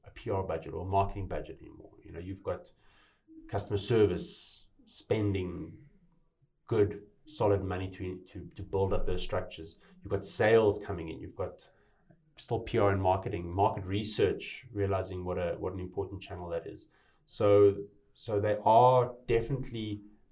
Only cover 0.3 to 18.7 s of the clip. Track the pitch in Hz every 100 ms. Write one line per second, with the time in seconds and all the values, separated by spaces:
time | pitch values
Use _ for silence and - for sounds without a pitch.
0.3 | 98 92 - - 87 90 98 98 101 87
1.3 | 78 - 80 80 - - - - 85 92
2.3 | 92 98 90 - _ _ _ _ _ _
3.3 | - - 104 - 101 - 113 101 87 -
4.3 | - - - - _ - - - 110 104
5.3 | 95 90 87 82 - - _ _ _ _
6.3 | _ _ _ - 113 101 - - _ -
7.3 | - 107 98 90 90 95 - 92 90 -
8.3 | 95 - - 95 98 98 95 - 90 -
9.3 | 90 - - 80 - _ - - 98 -
10.3 | - 110 113 107 98 - 87 82 80 95
11.3 | - 90 - - _ _ _ _ _ _
12.3 | - - 113 - 113 101 98 95 95 98
13.3 | 87 85 90 104 - 92 101 110 - 98
14.3 | - - - - 101 98 95 92 92 90
15.3 | 90 87 - 95 92 90 98 92 98 -
16.3 | 87 87 82 82 - - _ _ _ _
17.3 | - 104 101 101 101 - _ _ _ -
18.3 | 107 104 104 110